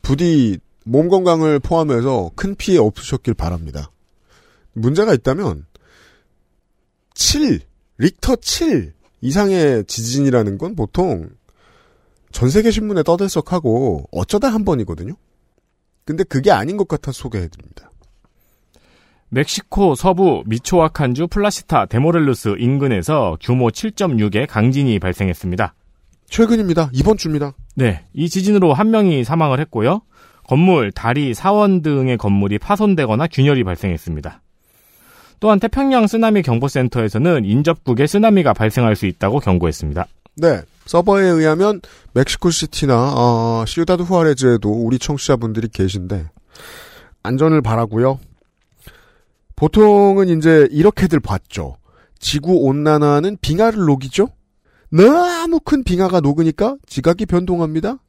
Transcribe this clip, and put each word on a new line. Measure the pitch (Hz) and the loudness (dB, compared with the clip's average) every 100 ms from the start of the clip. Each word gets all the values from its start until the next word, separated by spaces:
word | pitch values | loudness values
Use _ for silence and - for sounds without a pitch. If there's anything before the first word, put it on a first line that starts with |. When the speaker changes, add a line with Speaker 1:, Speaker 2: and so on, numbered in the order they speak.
Speaker 1:
부디 | - 139 175 160 117 92 _ _ - | -2 -2 2 2 0 -2 _ _ -2
몸 | 127 170 | 0 2
건강을 | 190 180 165 156 147 | 2 2 2 2 0
포함해서 | - 165 156 120 127 127 87 - | 0 0 0 0 0 -2 -6 -8
큰 | 196 202 | -8 -6
피해 | - 180 | 0 2
없으셨길 | 107 - - 135 - 113 | 2 -2 -8 -6 -4 -4
바랍니다. | 85 87 80 71 73 _ _ _ _ _ _ _ _ | -4 -6 -10 -12 -14 _ _ _ _ _ _ _ _
문제가 | - 113 156 214 | -4 -2 0 2
있다면 | 143 - 131 185 78 73 _ _ _ _ _ _ _ _ _ _ _ _ _ _ | 2 0 -2 -4 -6 -12 _ _ _ _ _ _ _ _ _ _ _ _ _ _
칠, | - - 285 294 107 - _ _ _ | -4 -2 0 0 -2 -6 _ _ _
릭터 | 147 - - 240 | -2 -2 -2 -2
칠 | - - 330 185 80 - _ _ | -4 -4 -2 -2 -4 -14 _ _
이상의 | 123 165 202 185 151 120 98 | -4 0 0 2 2 0 -4
지진이라는 | - 113 131 139 123 104 98 | -8 -6 -2 2 2 0 -4
건 | 175 208 | -8 -6
보통 | 107 - 180 104 80 - _ _ _ _ _ _ _ _ _ | -6 -2 -2 -4 -8 -20 _ _ _ _ _ _ _ _ _
전 | - 123 | -2 2
세계 | 170 226 | 2 2
신문에 | 214 214 190 | 0 -2 -2
떠들썩하고 | 151 175 196 170 - 175 147 113 131 78 67 | 0 0 0 -4 -4 -4 0 0 0 -4 -6
어쩌다 | - 92 202 262 | -6 -2 0 0
한 | 226 | 0
번이거든요. | 196 143 98 80 92 185 _ _ _ _ _ _ _ _ - | -2 -2 -4 -8 -12 -14 _ _ _ _ _ _ _ _ -10
근데 | 160 | -6
그게 | 190 135 165 | -4 0 2
아닌 | 143 123 208 | 0 0 -4
것 | 190 | -4
같아서 | 156 - 127 | -6 -8 -12
소개해드립니다. | 127 110 85 - 69 - _ _ _ _ _ _ _ _ _ _ _ _ _ _ _ | -8 -8 -8 -12 -20 -20 _ _ _ _ _ _ _ _ _ _ _ _ _ _ _
Speaker 2:
멕시코 | 123 151 - - - 196 | -4 -4 -6 -6 0 0
서부 | 131 190 180 190 107 85 | 2 0 2 2 0 -2
미초아칸주 | 110 - 180 160 - 139 123 170 | -6 0 2 0 0 -4 -2 -4
플라시타 | 208 208 - - 147 98 | -2 -2 -4 -2 -2 0
데모렐루스 | 110 151 170 147 123 110 101 | 0 2 2 0 0 -4 -2
인근에서 | 120 135 135 107 85 151 104 80 | -2 0 0 -2 -2 0 0 -4
규모 | - 127 120 | -2 0 0
칠 | - 220 | -2 -8
점 | - 190 120 | -4 -2 0
육의 | 104 101 - | 0 -2 -2
강진이 | - 113 135 139 104 | 0 0 2 0 0
발생했습니다. | 92 90 95 87 92 90 101 _ _ _ _ _ _ | -2 -4 -4 -4 -6 -4 -6 _ _ _ _ _ _
Speaker 1:
최근입니다. | - 226 226 196 165 156 | 0 2 2 0 0 -2
이번 | 127 165 220 | 0 0 0
주입니다. | 165 151 143 131 - - | -2 -4 -6 -10 -14 -2
Speaker 2:
네, | 123 85 - | -2 -2 -8
이 | - 165 | -6 -4
지진으로 | 190 190 208 180 | -2 0 2 4
한 | 139 214 | 2 2
명이 | 220 202 147 | 2 2 2
사망을 | 117 165 156 127 | 0 0 2 0
했고요. | 156 117 110 196 _ _ - _ - | -2 -2 0 0 _ _ -20 _ -2
건물, | 131 180 170 104 | 2 4 4 0
다리, | - 117 127 143 | -4 -2 -2 -2
사원 | 113 190 208 208 185 | -2 0 2 2 2
등의 | 156 143 131 120 | 0 0 0 0
건물이 | 104 101 101 104 | 0 0 0 -2
파손되거나 | - 202 208 185 127 107 165 | -2 0 2 2 0 0 -2
균열이 | - 139 139 | 0 2 2
발생했습니다. | 98 87 98 82 - 78 71 - _ _ _ _ _ _ _ - - _ | 0 -4 -4 -6 -8 -10 -10 -16 _ _ _ _ _ _ _ -20 -20 _
또한 | 208 202 | 2 2
태평양 | 226 269 269 262 214 | 2 -2 0 2 2
쓰나미 | 226 226 208 | 2 2 2
경보센터에서는 | 151 117 135 139 127 123 110 110 160 160 98 | 2 0 0 0 -2 0 -2 0 0 0 2
인접국에 | 117 151 165 - 117 147 | 0 0 -2 -2 0 0
쓰나미가 | 202 220 202 143 | 2 2 4 2
발생할 | 104 110 127 120 104 | 0 0 2 0 0
수 | 101 | -2
있다고 | 87 98 131 | -2 -2 -2
경고했습니다. | 104 90 85 78 80 73 85 - _ - | 0 0 0 -4 -8 -6 -8 -12 _ 0
Speaker 1:
네, | 165 113 78 _ - | 0 0 -6 _ -4
서버에 | 175 185 196 190 | 0 2 2 2
의하면 | 165 156 160 202 208 - - - | 2 2 2 0 0 -8 -20 -6
멕시코시티나, | 120 135 - 175 165 156 - 143 120 131 131 | -2 -2 0 -2 -2 -6 -4 0 2 2 0
어, | 120 117 117 113 110 | 2 2 0 -2 -4
시우다드 | - 165 180 | -4 -2 -2
후아레즈에도 | 175 185 160 131 127 117 104 | 0 2 2 2 2 2 0
우리 | 107 117 123 | -2 -2 -2
청취자분들이 | - 143 - 131 117 110 113 | -4 -6 -2 -2 -2 -6 -8
계신데 | - 95 98 90 98 80 _ _ - - - - - - _ | -4 -4 -4 -6 -8 -8 _ _ -20 -20 -20 -20 -20 -20 _
안전을 | - 131 160 156 | -6 0 2 2
바라고요. | 113 113 113 107 127 135 - _ _ _ _ _ - - _ _ _ _ _ - | 0 -2 -2 0 -2 -2 -10 _ _ _ _ _ -20 -20 _ _ _ _ _ -4
보통은 | 156 214 214 202 202 196 190 | 0 4 6 6 4 4 2
이제 | 165 160 160 139 | 2 4 6 6
이렇게들 | 147 180 - 190 151 | 4 2 2 0 0
봤죠. | - 98 _ - 73 65 _ _ _ _ | -2 -8 _ -10 -10 -12 _ _ _ _
지구 | - 147 151 185 135 | -6 -4 2 2 2
온난화는 | 139 151 156 147 143 180 202 | 2 2 2 4 2 0 -4
빙하를 | - 160 226 220 170 | -4 0 0 2 0
녹이죠. | 139 131 - 196 - _ _ _ _ _ | 0 -2 -2 -2 -4 _ _ _ _ _
너무 | 156 214 311 359 339 330 330 | 4 6 6 2 -2 -2 -2
큰 | - 294 | 0 -2
빙하가 | 254 180 190 180 | 0 0 2 2
녹으니까 | 139 143 165 151 214 277 _ | 0 0 0 0 -2 -4 _
지각이 | - 135 175 214 | -2 0 0 0
변동합니다. | 175 180 175 165 160 190 262 | -2 -2 -4 -2 -4 -6 -8